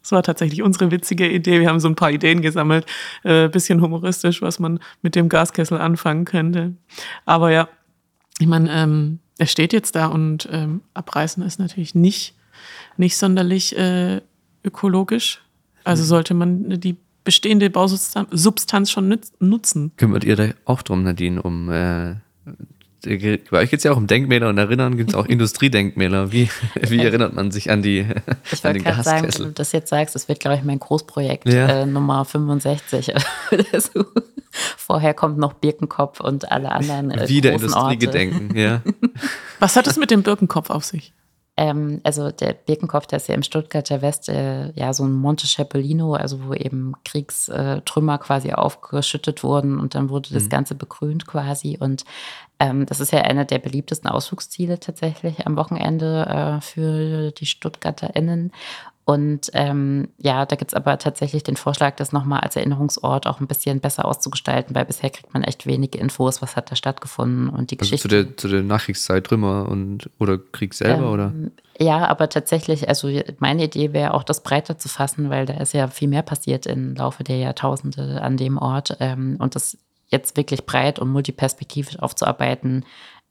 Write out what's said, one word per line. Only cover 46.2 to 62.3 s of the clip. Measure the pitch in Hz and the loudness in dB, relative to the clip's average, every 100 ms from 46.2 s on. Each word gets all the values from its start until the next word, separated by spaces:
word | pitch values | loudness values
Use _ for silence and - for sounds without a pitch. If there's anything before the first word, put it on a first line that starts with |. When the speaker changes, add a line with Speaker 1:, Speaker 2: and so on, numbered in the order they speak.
| 139 135 135 | -2 -6 -6
Speaker 3:
wo | |
eben | 131 131 131 131 135 - | -6 -4 -6 -6 -8 -8
Kriegstrümmer | 147 143 - - 143 139 143 - 156 151 147 | -8 -6 -6 -6 -4 -2 -4 -4 0 0 0
quasi | - 139 131 | -2 -2 0
aufgeschüttet | - 147 - - 143 - 147 - 151 | 0 0 -2 -6 -4 -2 -4 -6 -4
wurden | 135 143 139 139 | 0 0 0 -2
und | 139 139 | -2 -2
dann | 135 | -2
wurde | 139 139 | -4 -4
das | 139 107 | -2 0
Speaker 2:
Mhm. | |
Speaker 3:
Ganze | 139 139 139 | 0 -2 -6
begrünt | - - 151 160 - | -12 -8 -6 -6 -6
quasi. | 151 139 139 147 147 | -4 -4 -4 -6 -4
Und, | 135 135 - - - - - - | -2 -4 -8 -16 -16 -18 -10 -2
ähm, | 135 135 135 | 0 2 -2
das | 143 | -2
ist | 143 | 0
ja | 151 | 2
einer | - 139 139 | 2 0 0
der | 139 | -2
beliebtesten | 131 139 - 156 - | -2 -6 -4 -4 -2
Ausflugsziele | 139 - 190 - - 175 175 | -2 -4 -8 -10 -6 -4 -4
tatsächlich | - - 160 156 170 156 156 | -8 -6 -6 -4 -6 -4 -2
am | 151 | -2
Wochenende, | 156 165 - 160 160 160 156 147 147 151 | -2 -2 -2 0 0 0 0 0 0 -2
äh, | |
für | - 160 160 156 156 156 151 | -6 -4 -2 -2 -2 -2 -4
die | - 151 | -6 -8
StuttgarterInnen. | - 160 - 156 151 165 156 165 170 175 - - - - - - | -6 -8 -6 -6 -6 -4 -2 0 0 -4 -8 -16 -16 -18 -4 0
Und, | 147 147 147 - | 2 2 -2 -2
ähm, | 131 143 143 139 139 - - | -2 0 0 0 0 -4 -2
ja, | 143 131 135 | 0 2 0
da | 147 | -2
gibt's | - | -4
aber | - 143 139 | -2 0 0
tatsächlich | 151 - 143 151 | -2 -4 -2 -2
den | - 139 | -4 -4
Vorschlag, | 147 139 143 - | -2 0 0 0
das | 139 | -4
nochmal | 147 139 | -2 0